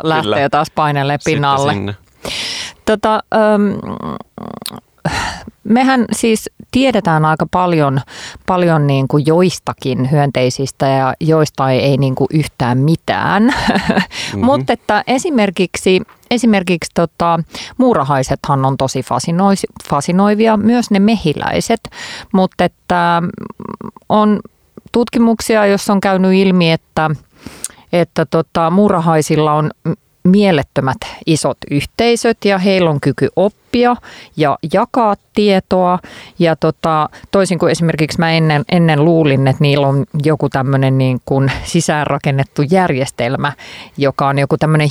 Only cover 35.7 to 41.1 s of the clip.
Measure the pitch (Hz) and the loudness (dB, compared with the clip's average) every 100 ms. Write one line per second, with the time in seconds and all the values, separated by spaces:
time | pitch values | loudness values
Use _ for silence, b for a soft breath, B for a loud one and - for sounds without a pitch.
35.7 | 185 180 180 B B B B 170 160 160 | 0 2 0 B B B B 0 2 0
36.7 | 151 170 156 151 B B 202 185 175 170 | -2 -2 0 -2 B B 0 0 0 0
37.7 | 170 170 156 151 - 165 165 160 147 - | 0 0 0 -2 0 0 2 2 2 2
38.7 | 180 165 151 156 165 151 135 135 135 147 | 2 4 4 4 4 2 2 2 2 2
39.7 | 143 139 139 131 156 143 151 143 139 131 | 2 2 0 -2 -2 0 0 0 -2 -2
40.7 | 135 135 131 131 | 0 2 2 0